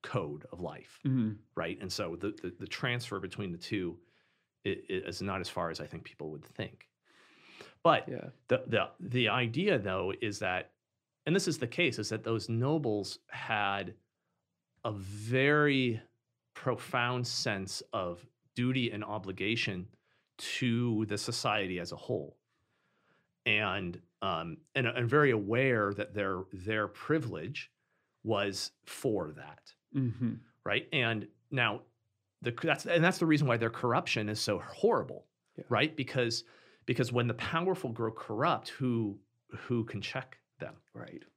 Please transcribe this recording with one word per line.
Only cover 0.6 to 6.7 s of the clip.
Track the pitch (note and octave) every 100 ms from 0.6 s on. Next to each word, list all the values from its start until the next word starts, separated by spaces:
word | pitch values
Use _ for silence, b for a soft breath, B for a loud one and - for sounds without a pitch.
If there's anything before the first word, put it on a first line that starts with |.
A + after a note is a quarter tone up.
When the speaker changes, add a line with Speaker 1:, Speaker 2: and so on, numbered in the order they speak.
Speaker 1:
life, | E2+ D2 - - C3
Speaker 2:
Mm-hmm. | C3 G#2+ G#2 - -
Speaker 1:
right? | E2+ -
And | F#2+
so | F2+ F2+ E2+
the, | G2+ G#2
the, | F#2 F2+
the | F#2+
transfer | - C3 A#2+ A#2 G2
between | F#2 - G2
the | E2+
two | - G#2 F2+ E2 b b b b b _ G2+
i-, |
i-, | - -
is | F#2+ - G2
not | G2 F#2+
as | F2
far | - E2+
as | D#2+
I | D2+
think | D#2+
people | - - D#2
would | D2+ -
think. | - F#2